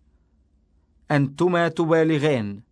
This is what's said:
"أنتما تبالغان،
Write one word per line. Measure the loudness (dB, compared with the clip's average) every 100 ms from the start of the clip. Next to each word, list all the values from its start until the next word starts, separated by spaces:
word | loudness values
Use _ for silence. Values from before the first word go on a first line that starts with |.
| _ _ _ _ _ _ _ _ _ _ -2
"أنتما | 0 0 0 0 2 0
تبالغان، | 0 0 2 2 2 0 0 -4 -10 -18